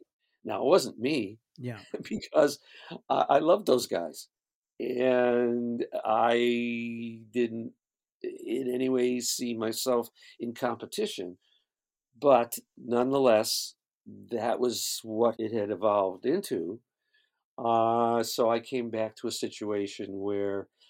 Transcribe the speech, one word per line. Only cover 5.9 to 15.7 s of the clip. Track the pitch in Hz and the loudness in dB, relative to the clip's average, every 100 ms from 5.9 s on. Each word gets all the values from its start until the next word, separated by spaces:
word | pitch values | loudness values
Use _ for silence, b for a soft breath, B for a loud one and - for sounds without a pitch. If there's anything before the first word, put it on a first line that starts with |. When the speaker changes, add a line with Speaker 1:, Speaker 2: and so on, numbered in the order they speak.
| 123 110 | -4 0
Speaker 1:
I | 110 117 120 120 120 120 117 117 117 117 113 113 | 2 4 4 4 2 0 -4 -6 -8 -10 -12 -6
didn't | 117 117 113 117 - _ _ _ _ | 0 0 -2 -10 -14 _ _ _ _
in | - - - 123 131 | -12 -10 -6 -4 -2
any | 123 131 | -2 0
way | 127 127 123 | 2 2 0
see | 113 - 123 113 | -2 -4 -4 -2
myself | 110 110 131 120 117 B B B | -4 -2 0 0 -2 B B B
in | 120 | -10
competition. | 117 123 117 117 - 208 - 90 90 _ _ _ _ _ _ _ 117 | -4 -4 -4 -8 -6 -4 -6 -10 -12 _ _ _ _ _ _ _ _
But | 143 123 120 - - - | 4 4 4 -6 -14 -16
nonetheless, | 123 120 127 139 127 107 110 - - - _ _ 104 101 98 | -2 0 2 4 6 6 4 -2 -6 -12 _ _ -20 -20 -8
that | 117 117 107 | -4 -2 0
was | 123 107 - - | 0 -2 -4 -6
what | 113 110 117 113 | -6 0 2 2
it | 110 | -2
had | 113 101 | -2 -2